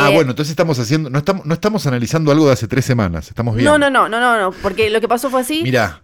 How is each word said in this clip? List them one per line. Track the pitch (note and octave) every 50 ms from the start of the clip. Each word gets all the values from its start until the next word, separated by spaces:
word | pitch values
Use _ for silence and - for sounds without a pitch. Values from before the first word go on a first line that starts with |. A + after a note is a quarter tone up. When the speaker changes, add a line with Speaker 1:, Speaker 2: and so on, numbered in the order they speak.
Speaker 1:
porque | C#3+ D3 D3+
Speaker 2:
bueno, | E3 D3+ B2+
entonces | A#2 - D3+ D3+
estamos | D#3 - E3+ E3 D3 B2
haciendo, | A#2+ G#2 D3+ D#3 D#3 B2
no | B2+
estamos, | D3+ - G3 G3 F#3+ -
no | D3 E3
estamos | E3 - G#3+ A3 F#3 -
analizando | C#3+ B2 B2 A#2 G2+ - E3 D#3 C#3+
algo | C#3+ D#3 D#3 C#3
de |
hace | B2+ - A#2 G2
tres | - C3 -
semanas, | - B2 A#2 G2+ F2 E2 D#2+ - -
estamos | - - A#2 A#2+ A2
bien. | A#2 C4+
Speaker 1:
No, | D4+ D4+ D4
no, | C#4+ C#4
no, | C4 A#3 - E3+
no, | A3 A#3
no, | B3 B3 A#3 G#3+
no, | F#3+ F#3 F#3 -
porque | - G3+ F#3 A3 A3 G#3+
lo | G#3+ A3
que | A3 A3
pasó | A#3+ A#3+ C#4+ C4+
fue | B3 C4
así. | B3 D4 D4+ D#4+
Speaker 2:
Mirá. | - B2+ B2+ A#3 G#2+ F2 D#2 -